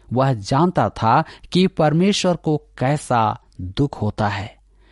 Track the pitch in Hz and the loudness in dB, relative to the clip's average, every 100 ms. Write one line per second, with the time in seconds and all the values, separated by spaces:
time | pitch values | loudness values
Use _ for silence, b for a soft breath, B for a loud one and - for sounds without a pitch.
0 | - 117 135 120 98 135 180 156 107 - | -6 0 0 0 0 2 2 2 -2 0
1 | 113 131 160 B B 175 185 - 151 156 | 2 2 0 B B 0 0 2 2 2
2 | 196 196 185 170 - 151 _ - 127 151 | 2 0 0 -2 -2 -4 _ -4 -2 -2
3 | - 120 110 - _ - 92 95 139 - | 0 0 0 -2 _ -14 -8 -2 -2 -2
4 | 107 - 104 101 104 - _ b b | -4 -2 -2 -2 -8 -14 _ b b